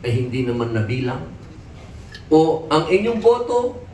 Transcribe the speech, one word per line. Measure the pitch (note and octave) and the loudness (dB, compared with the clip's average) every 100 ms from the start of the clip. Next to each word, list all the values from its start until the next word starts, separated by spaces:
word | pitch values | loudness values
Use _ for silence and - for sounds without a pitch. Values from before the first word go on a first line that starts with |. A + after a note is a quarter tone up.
ay | A#2+ A#2+ B2 | 0 0 0
hindi | B2+ | -2
naman | A#2+ A#2+ A2+ A2 | -2 0 0 0
nabilang, | G2+ B2+ B2 - - - - - - - - - - - - | -2 -2 -2 -4 -10 -14 -18 -18 -18 -18 -18 -18 -16 -18 4
o | D#3 D#3+ - - | 4 6 2 2
ang | D3+ | 0
inyong | E3 F#3 A3 A3+ | 4 2 2 2
boto | A3+ A#3+ A#3+ A#3+ B3 - - | 4 4 2 0 0 -6 -16